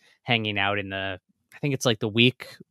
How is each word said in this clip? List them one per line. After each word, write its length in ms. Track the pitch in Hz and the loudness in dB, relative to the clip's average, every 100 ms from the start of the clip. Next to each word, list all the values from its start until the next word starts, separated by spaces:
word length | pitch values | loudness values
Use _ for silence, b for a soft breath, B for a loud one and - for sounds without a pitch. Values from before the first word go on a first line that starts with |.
| b b | b b
hanging 340 | - 117 107 104 | 0 0 0 -2
out 200 | 98 101 | 0 -2
in 120 | 98 | -4
the, 300 | 95 95 92 _ _ _ | -6 -6 -8 _ _ _
I 60 | - | -6
think 140 | 147 | -4
it's, 120 | 131 131 | 0 0
like, 140 | 110 | 0
the 100 | 110 | 0
week 380 | 107 127 - - - - | 4 4 4 -16 -20 -8